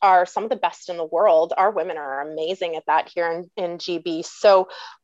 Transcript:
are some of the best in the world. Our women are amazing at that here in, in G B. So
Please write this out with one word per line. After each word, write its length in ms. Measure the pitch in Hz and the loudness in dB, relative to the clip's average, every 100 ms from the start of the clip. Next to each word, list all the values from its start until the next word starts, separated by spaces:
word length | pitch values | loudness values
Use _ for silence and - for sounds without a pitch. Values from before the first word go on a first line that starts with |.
are 240 | 202 180 180 | 4 4 4
some 180 | 214 | -2
of 60 | 220 | -4
the 60 | 233 | -2
best 340 | 170 - - | -4 -6 -12
in 80 | 170 | -8
the 80 | 160 | -4
world. 480 | 170 208 160 170 - | 2 4 4 2 2
Our 140 | 190 | 0
women 260 | 202 180 160 | 0 -4 -6
are 300 | 143 135 151 | -8 -8 -8
amazing 480 | 156 160 190 175 156 | -6 -6 -4 -6 -6
at 100 | - | -2
that 220 | 160 - | 0 0
here 180 | - 170 | -4 -4
in, 320 | 165 175 - | -4 -8 -8
in 140 | 175 170 | -8 -8
G 220 | - 170 | -8 -6
B. 240 | 170 165 | -6 -8
So 440 | 165 - 208 190 185 - - - | -8 0 4 4 2 -8 -18 -20